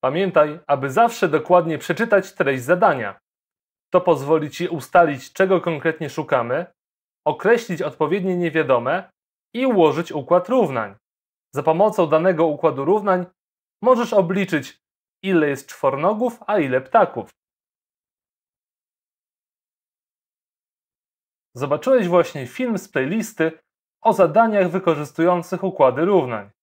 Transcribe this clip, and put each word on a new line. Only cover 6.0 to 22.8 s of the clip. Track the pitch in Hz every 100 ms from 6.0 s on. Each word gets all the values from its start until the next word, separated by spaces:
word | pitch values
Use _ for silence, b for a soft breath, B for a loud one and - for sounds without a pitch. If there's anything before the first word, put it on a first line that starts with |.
| 151
szukamy, | - 147 135 117 135 180 _ _ _ _ _ -
określić | 151 202 233 233 170
odpowiednie | 151 - 151 190 190 180
niewiadome | 175 156 139 127 120 170 190 _ _ _ _
i | 226 262
ułożyć | 214 156 139 170
układ | 151 127 175 180
równań. | 254 185 127 104 98 _ _ _ _ _
Za | 135
pomocą | 135 160 214 202 165
danego | 156 180 165 165
układu | 147 165 135
równań | 139 208 202 185 175 _ _ _ _ _
możesz | 226 247 233
obliczyć, | 208 170 190 190 156 - - _ _ _ _
ile | 190 180 147
jest | 135 -
czwornogów, | - 143 135 170 214 247 233 -
a | 208
ile | 143 127
ptaków. | 131 - 190 - 104 _ _ _ _ _ _ _ _ _ _ _ _ _ _ _ _ _ _ _ _ _ _ _ _ _ _ _ _ _ _ _ _ _ _ _ _ _ _ _ _ _ _ 120
Zobaczyłeś | 135 147 - 262 180
właśnie | 175 170 151 123
film | - 247
z | 208